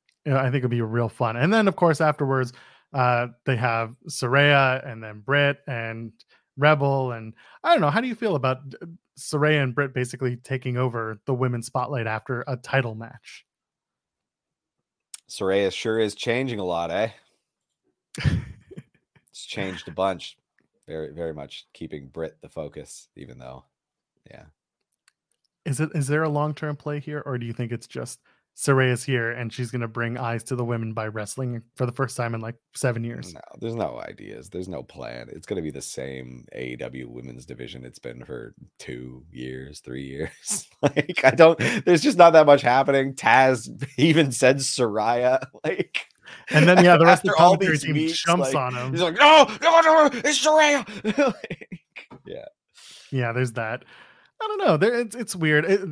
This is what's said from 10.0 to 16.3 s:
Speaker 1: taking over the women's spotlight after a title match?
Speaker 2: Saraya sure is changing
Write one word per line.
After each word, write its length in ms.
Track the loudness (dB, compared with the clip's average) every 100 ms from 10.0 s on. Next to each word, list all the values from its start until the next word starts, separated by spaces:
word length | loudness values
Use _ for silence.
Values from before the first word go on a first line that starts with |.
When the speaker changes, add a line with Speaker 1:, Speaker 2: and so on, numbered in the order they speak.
| -6 -4 -6 -6
Speaker 1:
taking 420 | -8 -8 -4 -4
over 420 | -4 -4 -8 -8 -6
the 80 |
women's 320 | -2 -2 -4 -6
spotlight 400 | -6 -4 -4 -4
after 380 | -6 -6 -8 -6
a 100 | -10
title 380 | -2 -2 -2
match? 500 | -8 -16 -20 -20 -20 _ _ _ _ _ _ _ _ _ _ _ _ _ _ _ _ _ -20 _
Speaker 2:
Saraya 420 | -6 0 2 0
sure 280 | -2 -2 0
is 160 | -2
changing 460 | -2 -4